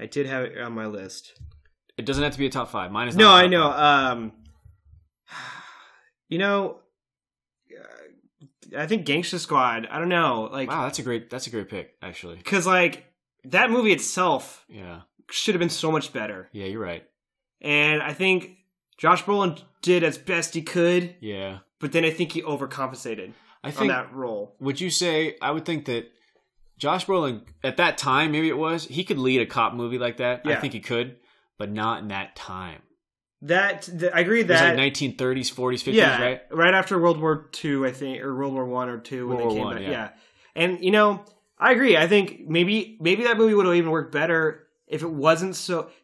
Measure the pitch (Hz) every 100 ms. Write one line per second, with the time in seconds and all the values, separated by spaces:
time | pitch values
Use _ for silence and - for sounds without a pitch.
0 | 113 143 135 131 120 117 120 113 107 101
1 | 95 - - _ - - _ _ _ -
2 | 113 135 147 127 135 135 117 104 92 104
3 | 123 185 214 180 180 175 147 143 147 139
4 | 131 117 110 - - _ - _ _ -
5 | _ _ _ - - - - - - _
6 | _ _ _ 165 202 202 190 - _ _
7 | _ _ _ _ _ _ _ - - 60
8 | - _ _ _ 139 _ - 135 160 220
9 | 147 151 175 175 - 143 123 113 113 151
10 | 175 175 151 113 110 135 127 156 131 143
11 | 123 117 - 127 117 113 92 95 - _
12 | 92 - 87 85 - 196 180 180 170 -
13 | _ _ _ _ 131 185 240 247 214 151
14 | - 185 180 135 - - _ 104 90 87
15 | - _ - - - 185 170 - 160 156
16 | - 120 107 92 92 104 95 110 90 85
17 | - _ _ _ _ _ 147 147 151 151
18 | 147 147 190 185 - - _ _ _ _
19 | 160 180 196 202 185 - - _ 175 175
20 | 160 - - 170 160 165 156 175 170 180
21 | 175 - 107 98 98 95 - _ 147 165
22 | 160 160 156 160 156 135 135 139 127 131
23 | 120 104 92 - _ _ 147 139 135 127
24 | 127 131 120 104 - _ 135 135 185 -
25 | 180 156 160 - 135 156 160 156 - 117
26 | - _ _ _ _ _ _ _ 147 180
27 | 196 185 139 110 - - 131 151 170 -
28 | 143 135 156 151 160 139 160 165 156 147
29 | 185 147 131 131 113 127 110 120 120 123
30 | 120 117 123 120 151 127 139 107 - 120
31 | 131 - _ _ _ - 104 107 110 90
32 | 104 98 98 - - 92 90 73 _ _
33 | _ _ _ _ 143 180 202 - 175 170
34 | 175 170 180 233 175 165 170 135 139 139
35 | 135 - 127 131 120 - 127 123 135 214
36 | 156 120 123 127 - 160 175 190 185 185
37 | 170 156 156 151 - - 151 139 131 131
38 | 139 127 135 131 139 131 127 123 123 117
39 | - 127 123 120 117 107 104 95 98 117
40 | 107 - _ _ _ 165 175 180 185 214
41 | 208 202 - _ _ - 247 240 262 160
42 | 170 202 185 - 156 165 175 214 180 -
43 | 160 208 240 220 220 202 185 175 165 160
44 | 143 147 165 165 156 - _ _ _ 156
45 | 165 147 156 165 185 175 - 165 - -